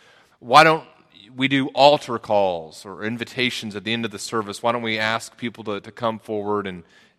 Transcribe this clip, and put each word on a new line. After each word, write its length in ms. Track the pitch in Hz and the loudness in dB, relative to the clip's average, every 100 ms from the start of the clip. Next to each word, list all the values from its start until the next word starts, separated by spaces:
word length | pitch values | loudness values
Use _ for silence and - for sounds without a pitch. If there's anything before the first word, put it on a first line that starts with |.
| _ _ _ _ | _ _ _ _
"Why 240 | 120 135 | 4 8
don't 200 | 160 160 127 - _ 101 98 127 | 8 6 -2 -20 _ -20 -20 -4
we 100 | 135 | 0
do 220 | 139 131 | 2 0
altar 500 | 123 143 147 - 113 | 6 6 6 0 -8
calls 680 | - 104 95 87 80 - 101 | 0 2 2 0 -6 -16 -16
or 180 | 85 | -8
invitations 720 | 107 120 117 - 127 - 110 101 | -6 -6 -8 -2 -2 -2 -8 -8
at 80 | |
the 80 | 98 | -4
end 120 | 117 113 | -4 -4
of 40 | |
the 80 | 101 | -8
service? 440 | - 117 101 101 | -6 -4 -4 -4
Why 100 | 117 | -2
don't 100 | 120 | -2
we 160 | 113 110 | -2 -2
ask 380 | 110 113 - - | 0 -2 -6 -10
people 260 | 120 107 | -10 -8
to, 160 | 110 101 | -8 -8
to 120 | 110 | -10
come 260 | - 117 113 | -6 -4 -4
forward 480 | - 107 101 104 98 | -6 -6 -2 -2 -4
and, 180 | 90 - - _ | -10 -14 -20 _